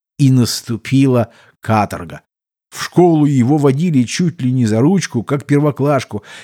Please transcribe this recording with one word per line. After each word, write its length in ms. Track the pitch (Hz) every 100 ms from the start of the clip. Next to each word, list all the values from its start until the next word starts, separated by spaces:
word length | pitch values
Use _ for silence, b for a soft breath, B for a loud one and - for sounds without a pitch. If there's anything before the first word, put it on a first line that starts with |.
| _ -
И 140 | 135
наступила 1000 | 131 113 - - 110 - 135 135 123 107 b b _
каторга. 600 | - 110 101 85 82 - _ _ _ _ _
В 100 | -
школу 420 | - - 175 156 147
его 320 | 135 120 151
водили 460 | 143 135 180 139
чуть 380 | 113 - 180 -
ли 80 | 127
не 160 | 131 113
за 140 | 113
ручку, 440 | 143 190 - 120
как 220 | 95 139 -
первоклашку, 800 | 143 147 139 139 139 - 135 B B